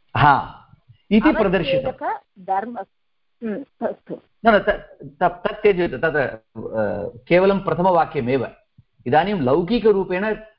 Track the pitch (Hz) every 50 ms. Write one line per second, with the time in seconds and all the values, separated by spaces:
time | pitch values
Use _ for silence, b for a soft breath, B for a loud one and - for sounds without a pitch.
0 | _ _ - 127 139 147 135 117 - - - - - _ _ _ _ - _ _
1 | _ - 202 220 220 311 233 - - 190 180 185 160 180 - - - - - -
2 | 285 359 440 - - _ _ 202 180 190 190 196 220 240 233 202 190 - _ _
3 | _ _ _ _ _ _ _ _ 233 220 202 262 277 - _ - 233 - - -
4 | _ - 165 - _ _ _ _ - 226 214 190 - 208 - - - - - -
5 | 147 131 - - 180 170 - - - - - - - 208 190 175 175 - 127 117
6 | 165 160 147 151 127 107 113 110 _ _ - 113 98 - 110 110 107 101 98 95
7 | 95 - - - - - 170 180 196 196 196 185 - 165 160 165 180 190 180 165
8 | 151 - - 143 117 123 135 127 110 - - _ _ _ _ _ _ _ _ _
9 | - 127 135 151 175 202 214 175 127 123 143 175 175 170 240 233 202 220 196 196
10 | 180 180 180 185 208 220 208 214 - - _